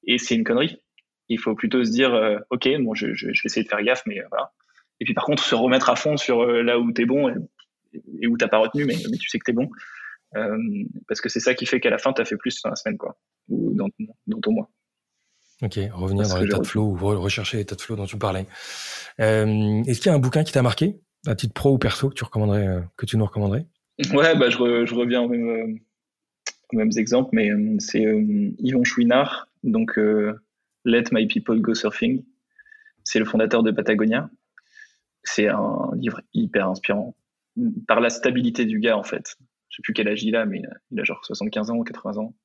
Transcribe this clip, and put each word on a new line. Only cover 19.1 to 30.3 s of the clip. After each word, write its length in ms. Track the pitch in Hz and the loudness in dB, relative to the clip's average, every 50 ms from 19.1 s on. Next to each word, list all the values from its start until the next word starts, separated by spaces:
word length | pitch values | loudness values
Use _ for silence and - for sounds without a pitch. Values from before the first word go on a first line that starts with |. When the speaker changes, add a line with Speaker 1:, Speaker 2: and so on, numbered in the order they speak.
| - - | -4 0
Speaker 2:
Euh, 640 | 113 110 110 110 107 107 107 107 107 104 107 107 117 | 2 4 4 4 2 2 2 2 2 2 2 0 0
est-ce 140 | 120 123 - | 0 -2 0
qu'il 100 | - 196 | 2 4
y 20 | 170 | 4
a 20 | |
un 60 | 147 | 4
bouquin 240 | 127 127 - 156 156 | 4 2 2 2 0
qui 80 | 160 - | 2 2
t'a 100 | 139 123 | 2 2
marqué, 380 | 123 110 - 151 185 208 - _ _ _ _ _ | 2 2 2 0 0 -2 -4 _ _ _ _ _
à 80 | 151 113 | -4 -2
titre 200 | 101 - 113 - | -2 -2 -6 -4
pro 180 | - - 139 139 | 2 2 4 4
ou 60 | 123 | 4
perso, 300 | - 120 - - - 135 | 2 0 0 0 -2 -2
que 60 | - | -2
tu 100 | - - | -4 -10
recommanderais, 420 | - - 110 107 104 101 104 101 | -4 -2 0 2 2 2 2 2
euh, 140 | 95 92 90 87 87 _ | 0 0 -2 -4 -6 _
que 100 | - - | -10 -8
tu 100 | 107 - | -2 0
nous 80 | 110 107 | 0 0
recommanderais ? 420 | 101 - 107 104 98 98 127 165 - _ _ _ _ _ - 147 127 - | 0 0 -2 0 0 0 -2 -4 -6 _ _ _ _ _ -8 -6 0 2
Speaker 1:
Ouais, 240 | 139 151 165 165 | 4 6 6 6
bah, 140 | 156 131 120 | 6 4 4
je 80 | 117 117 | 4 2
re-, 280 | 123 120 120 117 120 | 2 2 4 2 2
je 80 | 113 117 | 0 0
reviens 280 | 120 123 120 120 123 120 | 0 0 2 2 0 0
au 60 | 120 | 0
même, 200 | 123 120 117 117 | 0 -2 -2 -2
euh, 180 | 117 113 113 113 110 110 _ _ _ _ _ _ _ _ _ _ _ _ _ - - _ _ _ - | -2 -4 -4 -6 -8 -10 _ _ _ _ _ _ _ _ _ _ _ _ _ -14 -14 _ _ _ -2
aux 40 | |
mêmes 140 | 110 107 110 104 | 2 2 2 2
exemples, 340 | 113 107 113 123 123 131 127 - | 0 0 2 2 0 2 2 2
mais, 180 | 113 107 104 | 2 2 2
euh, 260 | 104 104 104 110 107 104 | 2 0 0 0 0 -2
c'est, 240 | - - - - - | -2 -2 0 0 2
euh, 460 | - 110 107 - 214 208 202 208 202 - - | 2 2 2 2 2 2 2 0 0 -2 -2
Yvon 260 | - 127 131 127 123 | -2 0 2 2 0
Chouinard, 640 | - - - 120 117 120 131 143 - - - - _ _ _ - | 0 2 2 4 4 6 4 4 2 -2 -10 -12 _ _ _ -4
donc, 340 | - 110 113 113 113 - 113 | 0 0 0 0 0 0 2
euh, 360 | 107 107 107 107 104 104 | 2 2 2 2 0 0